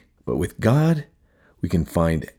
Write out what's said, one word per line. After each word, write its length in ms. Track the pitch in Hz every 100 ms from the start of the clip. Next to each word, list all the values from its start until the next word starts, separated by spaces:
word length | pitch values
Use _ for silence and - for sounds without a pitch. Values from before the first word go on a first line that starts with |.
| - _ -
but 120 | 64
with 220 | 85 -
God, 440 | 107 143 160 156 - _ _ _ _ _
we 60 | 90
can 160 | 87
find 480 | 76 85 82 80 -